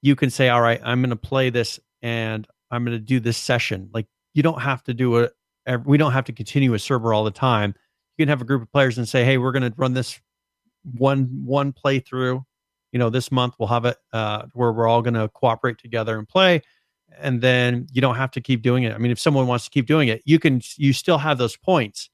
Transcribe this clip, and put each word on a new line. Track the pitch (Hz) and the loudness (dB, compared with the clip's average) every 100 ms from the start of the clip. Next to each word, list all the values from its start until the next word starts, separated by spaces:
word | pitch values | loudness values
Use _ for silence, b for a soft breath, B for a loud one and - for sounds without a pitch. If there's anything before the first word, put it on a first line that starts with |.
You | 135 139 | 2 2
can | 135 | 0
say, | - 131 | 2 2
"All | 120 | 4
right, | 117 120 | 4 2
I'm | - 123 | 0 0
gonna | 127 117 | 0 -4
play | - 135 127 | -4 -2 0
this | 123 113 - _ _ | 0 -4 -8 _ _
and | 120 117 110 110 107 _ _ | -8 -6 -4 -6 -10 _ _
I'm | 120 | -6
gonna | 120 117 | -4 -6
do | 110 131 | -2 -2
this | 113 113 | 0 -4
session." | - 123 - 101 95 | -2 -2 -2 -6 -8
Like, | 113 107 _ _ | -8 -10 _ _
you | 151 | 0
don't | 156 160 | 0 0
have | 135 127 - | -4 -4 -6
to | |
do | 120 127 117 | -2 2 2
a, | 120 _ _ _ - | 2 _ _ _ -6
ev-, | 123 123 | -6 2
we | 147 | 4
don't | 151 | 4
have | 127 131 | 0 -4
to | |
continue | 117 110 143 135 | -10 -4 0 2
a | 110 | 0
server | - 131 113 | 0 -2 2
all | 107 | 2
the | 107 | 0
time. | - 131 113 104 104 _ _ _ - | 0 2 2 0 -4 _ _ _ -2
You | 151 | 0
can | |
have | 143 | 0
a | 120 | 0
group | 139 | -4
of | 113 | 0
players | 143 131 117 | 2 2 0
and | 117 | -2
say, | 131 | 2
"Hey, | 123 131 | 4 2
we're | 127 | 0
gonna | 131 123 110 | 0 -2 -2
run | 131 | -2
this | 127 123 - _ _ _ _ _ _ | -2 -6 -10 _ _ _ _ _ _
one, | 160 120 135 139 127 131 131 | -16 0 0 2 -2 -4 -2
one | 139 139 | -2 -2
playthrough. | 135 143 135 - 127 127 127 131 _ _ _ _ | -2 -2 -2 -4 -4 -4 -4 -8 _ _ _ _
You | 123 | -2
know, | 117 | 0
this | 123 - | 0 0
month | 131 123 - | 0 0 -2
we'll | 110 | -2
have | 120 120 | 0 0
it, | - _ | -4 _
uh, | 113 107 107 123 | -6 -4 -6 -10
where | 120 120 | -2 -2
we're | 113 113 | 2 2
all | 117 | 2
gonna | 120 117 107 | 2 -2 -2
cooperate | _ 123 113 123 110 | _ 0 0 -2 -6
together | 120 117 110 110 | -8 -6 -4 -6
and | 104 | -2
play." | 185 190 170 - _ _ _ _ - | 2 2 2 -2 _ _ _ _ -10
And | 147 123 | -4 0
then | 127 123 123 120 139 | 2 2 2 -2 -4
you | 127 | 0
don't | 131 120 | 0 0
have | 131 | -4
to | - | -6
keep | 120 127 | -2 0
doing | 117 127 | 2 0
it. | 120 | 0
I | 107 | -2
mean, | 120 | -2
if | 117 | 0
someone | - 139 127 | 0 2 2
wants | 123 - | 0 -2
to | |
keep | - 117 | -4 0
doing | 156 135 | 2 2
it, | 110 - | -2 2
you | 160 | 2
can, | 156 127 - - | 4 0 -4 -2
you | 139 | 0
still | 131 - 160 | 0 2 0
have | 151 135 | 2 0
those | 120 - | -2 -2
points | - 180 104 - - | 0 0 0 -8 -20